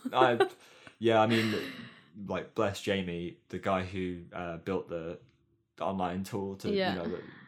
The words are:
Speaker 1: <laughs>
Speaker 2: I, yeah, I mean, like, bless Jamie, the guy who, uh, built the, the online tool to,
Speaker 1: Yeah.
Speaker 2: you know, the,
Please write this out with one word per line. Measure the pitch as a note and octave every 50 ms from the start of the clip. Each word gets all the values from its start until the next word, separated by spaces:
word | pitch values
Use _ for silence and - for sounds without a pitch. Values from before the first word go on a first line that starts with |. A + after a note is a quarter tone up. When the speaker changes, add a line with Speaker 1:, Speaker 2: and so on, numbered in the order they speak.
| -
Speaker 1:
<laughs> | B3+ -
Speaker 2:
I, | B3 - - - - - - - - - - - - - - - _
yeah, | A2 A2+ A2+ A2
I | G#2+ A2+
mean, | A#2 A2+ A2 A2 G#2+ G2 - - - - - - - - - _ _ G#2+ G2+ F#2
like, | F#2+ F2+ - - -
bless | - A2 G2+ G2+ -
Jamie, | - G#2+ G2 G2 F#2 F2+ E2+ E2+ F2 F2 - - _ _
the | - F#2
guy | - G2+ F#2+ F#2 F#2
who, | F2+ F2+ F#2+ F#2 F2+ F2+ F2 E2+ F2 -
uh, | F2 F2+ E2+ E2+ E2
built | E2 - F#2+ F2+ - -
the, | F2 E2 E2 E2+ F2 - - _ _ _ _ _ _ _ _ _ _
the | - -
online | F2 G2 F#2+ F#2 F2 F2 F#2 F#2+
tool | - - G2+ G2 G2 G2 G2
to, | - -
Speaker 1:
Yeah. | G3+ G3 F#3+ F3+ -
Speaker 2:
you | F#2
know, | E2+ F2
the, | F2+ E2 - - - - -